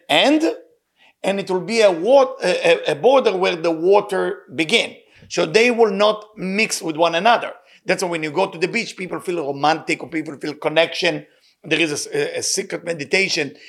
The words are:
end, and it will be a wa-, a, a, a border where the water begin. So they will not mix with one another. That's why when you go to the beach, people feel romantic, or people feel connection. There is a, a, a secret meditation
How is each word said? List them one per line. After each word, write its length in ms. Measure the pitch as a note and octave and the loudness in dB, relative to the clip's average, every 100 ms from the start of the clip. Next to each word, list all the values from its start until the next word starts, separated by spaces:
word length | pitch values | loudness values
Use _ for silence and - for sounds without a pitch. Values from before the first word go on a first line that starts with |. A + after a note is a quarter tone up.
| - | 0
end, 360 | D3+ A3+ D#4 D#4+ - - _ _ _ _ _ | 2 4 4 2 -4 -10 _ _ _ _ _
and 160 | F#3 G3 | -4 -2
it 100 | F#3 | -2
will 120 | F#3 | -4
be 200 | E3+ A3+ | -2 2
a 100 | G#3 | 4
wa-, 440 | E3 G3 C#4 C4 - | 4 4 6 4 0
a, 460 | F3+ F3 F3+ D#3+ - | 0 2 4 2 2
a, 20 | |
a 40 | C#3+ | 2
border 400 | G3+ C4+ A3 F#3+ | 4 4 4 2
where 200 | F#3+ F3 | 0 0
the 160 | E3+ | -2
water 720 | D#3+ F3 G3+ G3+ F#3 F3+ - - | 0 4 4 2 -2 -4 -6 -8
begin. 440 | C#3 D#3+ A3+ D#3 - _ _ - | -6 2 2 0 -8 _ _ -8
So 160 | - E3+ | -4 2
they 260 | G3+ A#3+ | 2 4
will 200 | A#3 A3+ | 4 2
not 340 | G3 G#3 A#3+ - - | 4 0 0 -8 -10
mix 460 | F#3 G3 A3 - | -4 -2 -2 -4
with 160 | F#3 D#3 | -6 0
one 180 | E3+ E3 | 0 2
another. 380 | G#3+ A3 - - _ _ - | 2 2 0 -12 _ _ -4
That's 180 | F#3 | -2
why 60 | F3+ | -2
when 140 | E3+ | -4
you 80 | D#3 | -4
go 200 | D3 F#3+ | -2 -4
to 60 | F3 | -2
the 100 | F3 | -4
beach, 300 | G#3+ G#3 - | -4 -6 -10
people 240 | F3+ E3+ | -10 -10
feel 160 | F#3 F3 C#3 | -6 -6 -6
romantic, 580 | C#3 D3 D#3+ - D#3 | -2 0 0 -2 -6
or 60 | C3 | -6
people 280 | D#3+ D3+ C3+ | -8 -8 -10
feel 180 | D3+ D3 | -10 -6
connection. 680 | D#3 D#3 E3 - F3 D3+ D3 _ _ _ | -2 0 0 0 -2 -4 -8 _ _ _
There 160 | F3 D#3 | -4 -2
is 280 | E3 C#3+ - | 0 -4 -6
a, 100 | D3 | -4
a, 220 | D3 E3 | -4 -4
a 40 | |
secret 400 | - - G3+ E3 | -6 -6 -6 -8
meditation 720 | E3+ E3+ C#3 F#3+ F#3+ E3 C#3 - | -8 -8 -2 -2 0 -2 -4 -8